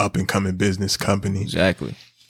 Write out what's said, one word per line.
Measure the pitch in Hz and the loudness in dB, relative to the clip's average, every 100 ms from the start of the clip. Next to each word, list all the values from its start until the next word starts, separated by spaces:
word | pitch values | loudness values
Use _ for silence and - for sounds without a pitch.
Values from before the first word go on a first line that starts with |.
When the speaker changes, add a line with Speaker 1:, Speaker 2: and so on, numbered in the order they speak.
Speaker 1:
up-and-coming | 104 90 95 101 95 92 | -2 0 0 0 0 2
business | 101 95 95 - | 0 2 -2 0
company. | - 98 101 98 | 0 0 0 -2
Speaker 2:
Exactly. | 104 82 92 87 62 - - _ | -2 2 2 2 -4 -10 -18 _